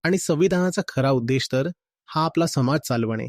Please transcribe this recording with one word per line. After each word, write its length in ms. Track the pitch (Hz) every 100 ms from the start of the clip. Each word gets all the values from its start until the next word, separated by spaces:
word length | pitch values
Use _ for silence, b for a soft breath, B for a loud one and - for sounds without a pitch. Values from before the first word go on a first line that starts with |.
आणि 140 | 165 185
संविधानाचा 640 | - 156 185 180 180 175 -
खरा 240 | - 135
उद्देश 380 | 135 117 135 -
तर 160 | 131 143 - _ _ _
हा 180 | 156 160
आपला 200 | 165 170
समाज 340 | - 123 151
चालवणे 460 | - 117 113 110